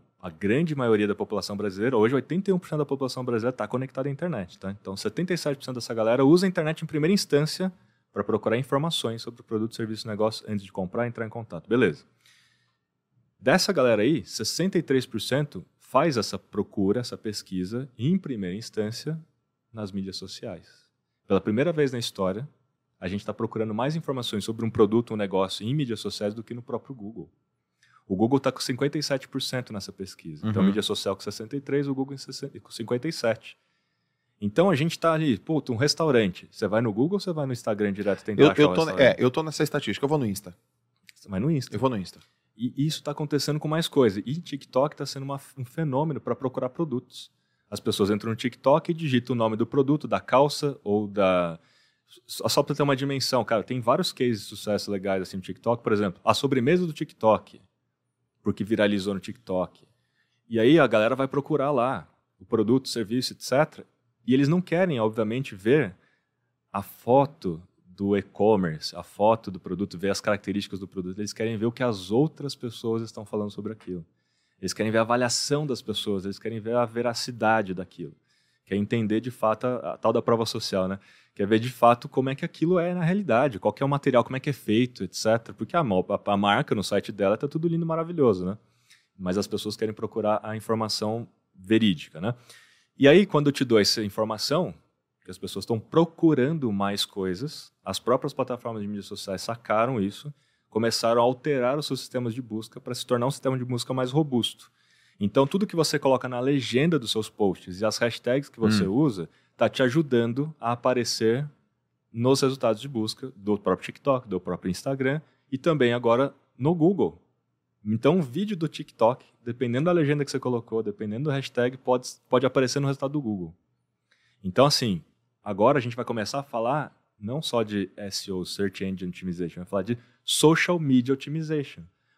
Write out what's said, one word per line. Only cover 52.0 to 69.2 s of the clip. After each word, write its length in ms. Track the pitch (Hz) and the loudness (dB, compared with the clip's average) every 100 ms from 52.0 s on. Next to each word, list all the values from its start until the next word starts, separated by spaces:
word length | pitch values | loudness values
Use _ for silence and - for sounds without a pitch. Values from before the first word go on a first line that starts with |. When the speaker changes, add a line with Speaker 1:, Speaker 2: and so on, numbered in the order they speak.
| _ - - | _ -20 -16
Speaker 1:
Só, 200 | - 104 | -6 0
só 140 | - | 0
pra 100 | 139 147 | 0 0
ter 60 | |
uma 100 | 143 | 0
dimensão, 500 | 131 139 139 - 127 | 0 -2 -4 0 0
cara, 200 | 107 110 | 0 -2
tem 160 | 90 127 | -2 -4
vários 320 | 117 110 180 | 0 0 0
cases 300 | - 123 107 | -2 -2 -2
de 40 | - | -6
sucesso 420 | - - 101 - | -10 -4 -4 -2
legais 340 | 98 98 95 | -4 -2 -2
assim 140 | 90 95 | -4 -10
no 60 | |
TikTok. 400 | 92 92 113 120 | -10 -6 -2 -2
Por 100 | - | 0
exemplo, 280 | 104 104 - | 0 0 -2
a 80 | - | 0
sobremesa 540 | 107 139 131 123 180 180 | 2 2 2 2 2 0
do 60 | |
TikTok, 680 | 151 156 - 110 98 - - _ _ _ _ _ _ _ _ | -6 -10 0 4 4 0 -20 _ _ _ _ _ _ _ _
porque 220 | 107 98 | -4 -4
viralizou 520 | 101 107 104 104 95 | -2 2 2 2 -2
no 60 | 95 | -6
TikTok. 640 | - - - 92 87 _ _ _ _ _ _ _ - | -8 -14 -6 -4 -4 _ _ _ _ _ _ _ -4
E 120 | 113 | 4
aí 180 | 117 160 | 6 8
a 80 | 110 | 6
galera 300 | 107 110 127 | 4 2 0
vai 100 | 135 | -2
procurar 460 | 143 - 147 135 | -2 -2 -2 0
lá 360 | 139 123 117 82 _ _ _ | 0 0 -4 -10 _ _ _
o 60 | |
produto, 420 | 95 110 107 131 135 | -2 0 4 2 0
o 20 | |
serviço, 440 | 120 101 127 - | -6 -4 -4 -4
et 80 | 98 | -8
cetera. 420 | - 127 156 - - _ _ _ | 0 2 2 -2 -20 _ _ _
E 80 | - | 0
eles 140 | 131 139 | 2 4
não 140 | 175 | 2
querem, 380 | 175 165 185 127 | 0 0 2 2
obviamente, 560 | 110 113 107 123 139 98 | 0 0 -2 -2 -8 -4
ver 400 | 104 151 107 - _ _ _ _ _ _ _ | 2 2 2 -6 _ _ _ _ _ _ _
a 100 | 98 | -8
foto 800 | - - - 131 139 - 95 80 90 _ _ | -8 -8 2 4 4 -2 -8 -8 -12 _ _
do 300 | 90 101 101 | -4 0 0
e-commerce, 800 | - - 101 107 87 78 - 82 | 0 0 4 4 2 -4 -10 -12
a 80 | |
foto 480 | - - | -12 0